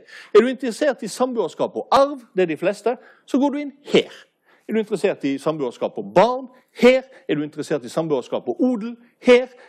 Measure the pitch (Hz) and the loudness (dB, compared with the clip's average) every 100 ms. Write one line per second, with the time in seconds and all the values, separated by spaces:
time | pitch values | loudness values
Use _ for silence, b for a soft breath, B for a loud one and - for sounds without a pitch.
0 | B B B 208 240 254 254 202 302 240 | B B B 4 4 0 -6 -2 -2 -2
1 | 220 - 262 233 160 - 117 110 - 247 | -8 -4 -4 -2 -6 -4 -6 -6 0 2
2 | 285 285 233 185 170 147 180 202 226 247 | 2 0 -10 -4 -2 -2 -4 -4 -4 -6
3 | B B _ 262 285 285 294 - - - | B B _ 0 0 -2 -8 -14 -2 0
4 | - - _ _ b b - 214 208 196 | 0 -8 _ _ b b -6 -4 -4 -2
5 | 208 - 143 135 160 160 127 - 107 - | -2 -2 -4 -4 -4 -4 -6 -6 -8 -8
6 | 101 113 220 254 262 b b - 240 262 | -2 2 2 0 -10 b b 2 4 4
7 | 254 B - 151 147 151 135 147 120 - | 0 B -6 -4 -4 -8 -6 -6 -4 -6
8 | 165 135 - 113 - - 254 240 233 233 | -2 -2 -2 -6 -6 -2 -2 -2 -6 -14
9 | b b - 247 254 - | b b 4 6 4 -8